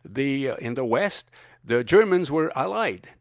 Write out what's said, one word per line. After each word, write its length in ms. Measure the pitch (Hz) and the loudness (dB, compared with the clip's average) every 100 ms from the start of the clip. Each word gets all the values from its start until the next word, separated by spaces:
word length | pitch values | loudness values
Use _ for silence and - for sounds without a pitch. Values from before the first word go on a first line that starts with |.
the, 460 | - 110 139 135 135 | -12 -4 -2 -2 -4
uh, 60 | - | -6
in 180 | 117 | -6
the 120 | 123 123 | -4 0
West, 440 | 117 202 - - - - _ | 0 0 -4 -16 -20 -20 _
the 200 | - 120 | -2 -2
Germans 480 | 117 190 214 180 151 | 4 6 6 2 2
were 200 | 156 160 135 | -2 -2 -2
allied. 540 | 170 208 202 92 - - | -4 -2 -4 -6 -14 -14